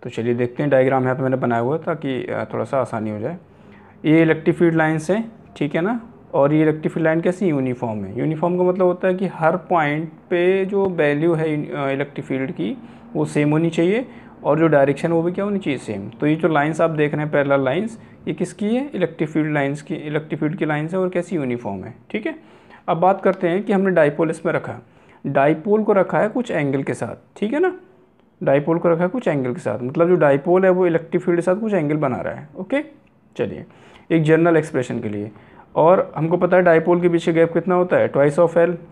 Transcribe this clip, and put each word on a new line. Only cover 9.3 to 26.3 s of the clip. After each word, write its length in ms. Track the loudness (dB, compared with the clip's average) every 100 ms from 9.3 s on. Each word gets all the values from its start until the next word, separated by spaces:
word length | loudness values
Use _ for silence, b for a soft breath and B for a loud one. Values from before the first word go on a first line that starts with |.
| 0 0 0
पॉइंट 520 | 0 0 0 -2 -6 -12 -4
पे 360 | 0 2 2 0
जो 200 | 0 -2
वैल्यू 480 | 0 0 2 2
है, 380 | 0 0 -2 -4
अ, 180 | -4 -2
इलेक्ट्रिक 360 | -2 -4 -8 -6
फील्ड 260 | -4 -4
की 260 | -4 -6 -6 B B B
वो 120 | -4 -2
सेम 260 | 0 2
होनी 180 | 2 0
चाहिए 380 | 0 0 0 -4 B B B
और 160 | 0 2
जो 80 | 4
डायरेक्शन 440 | 6 4 2 0
वो 100 | 0
भी 100 | 0
क्या 140 | -2 -4
होनी 140 | -2
चाहिए, 200 | -2 -4
सेम। 300 | -4 -8 -8
तो 180 | -4 0
ये 80 | 2
जो 120 | 2
लाइन्स 340 | 2 0 0
आप 80 | 0
देख 240 | 2 -2
रहे 100 | 0
हैं, 80 | -2
पैरेलल 320 | 0 2 2
लाइन्स, 360 | 2 -2 -4 -8 B B -10
ये 60 |
किसकी 420 | -6 -6 -4 -2 -2
है, 140 | -4
इलेक्ट्रिक 360 | -4 -4 -2 -4
फील्ड 240 | -2 0
लाइन्स 280 | 0 -2 -4
की, 140 | -8 -10
इलेक्ट्रिक 440 | -6 -6 -6 -4
फील्ड 160 | -4 -2
की 100 | -4
लाइन्स 280 | -2 -4
है 60 | -4
और 100 | -2
कैसी 260 | -4 -4 -4
यूनिफॉर्म 480 | -4 -6 -6 -10
है। 120 | -10 -16 _
ठीक 160 | -12 -10
है, 100 | -10 B B B B -4
अब 80 | 0
बात 240 | 2 2
करते 280 | 0 0 0
हैं 140 | -2
कि 100 | 0
हमने 180 | 0 2
डायपोल 380 | 2 2 2 -2
इसमें 240 | -2 -4
रखा, 260 | -4 -6 -14 -16 b b b -4
डायपोल 560 | 2 2 2 0 0
को 100 | 2
रखा 260 | 2 2 0
है 100 | 0